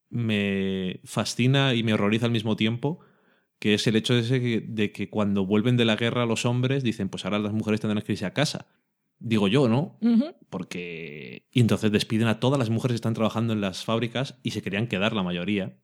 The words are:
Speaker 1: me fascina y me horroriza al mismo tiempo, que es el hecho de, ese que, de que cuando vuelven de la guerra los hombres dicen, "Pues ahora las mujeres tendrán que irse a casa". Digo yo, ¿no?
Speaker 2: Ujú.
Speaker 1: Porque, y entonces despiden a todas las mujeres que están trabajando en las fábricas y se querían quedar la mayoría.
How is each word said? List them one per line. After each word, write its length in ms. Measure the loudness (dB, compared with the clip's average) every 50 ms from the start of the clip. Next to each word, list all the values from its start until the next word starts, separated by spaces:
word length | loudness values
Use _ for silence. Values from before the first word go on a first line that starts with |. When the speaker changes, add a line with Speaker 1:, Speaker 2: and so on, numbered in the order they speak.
| _ -8
Speaker 1:
me 920 | -6 -4 -2 0 2 2 2 2 0 0 0 -2 -2 -2 -4 -4 -6 -8 -10
fascina 680 | -8 -4 -4 -4 -2 0 0 2 2 4 4 2 2 2
y 80 | 2 2
me 100 | 2 2
horroriza 320 | 2 2 2 2 2 0
al 80 | 0 0
mismo 240 | 0 0 0 0
tiempo, 440 | 0 0 0 -2 -2 -4 -4 -6 -6 -12 _ _ _ _ _ _ _ _ _ _ -4
que 160 | 0 2 2
es 120 | 2 2
el 100 | 2 2
hecho 180 | 2 2 2 0
de, 60 | 0
ese 200 | 2 0 0 0
que, 200 | 0 0 -2 -2 -4
de 260 | -4 -4 -2 -2 -2 -2
que 180 | -4 -8 -6
cuando 340 | -2 -2 0 0 2 0 2
vuelven 320 | 2 2 2 4 4 4
de 80 | 4 4
la 120 | 2 2
guerra 280 | 2 0 0 0 0 0
los 220 | 0 0 0 0
hombres 360 | 0 0 0 0 0 0 0 0
dicen, 240 | -2 -2 -2 -4 -6
"Pues 140 | -6 -6 -6
ahora 120 | -4 -2 -2
las 120 | -2 -2 -2
mujeres 280 | -2 0 0 0 0
tendrán 220 | 0 -2 -2 -2 -2
que 100 | -4 -4
irse 120 | -4 -4
a 80 | -4 -2
casa". 340 | 0 0 0 -2 -6 -12 _ _ _ _ _ _ _ _ _ _ -10
Digo 300 | -4 0 2 2 4 4
yo, 180 | 4 4 4
¿no? 320 | 4 4 2 0 -2 -4 -2 2
Speaker 2:
Ujú. 320 | 4 4 4 2 0 -4 -16 -18 -12
Speaker 1:
Porque, 960 | -10 -10 -10 -8 -10 -10 -10 -10 -10 -12 -12 -12 -14 -14 -14 -14 -16 -18 _ _
y 100 | 2 4
entonces 300 | 4 4 4 2 2 2
despiden 380 | 2 2 0 0 0 0 2 2
a 100 | 2 2
todas 200 | 2 0 2 2
las 100 | 0 0
mujeres 240 | 0 0 0 0 -2
que 40 |
están 180 | -2 -2 -2 -2
trabajando 400 | 0 0 0 0 0 -2 0 0
en 80 | 0 -2
las 220 | -2 -4 -6 -4
fábricas 540 | -2 -2 -2 -2 -2 -4 -4 -6 -6 -8 _ -8
y 80 | -6
se 100 | -6 -6
querían 280 | -6 -4 -4 -4 -2 -2
quedar 260 | -2 0 0 0 0
la 80 | 0 -2
mayoría. 560 | -2 -2 -4 -2 -2 -2 -2 -2 -4 -8 _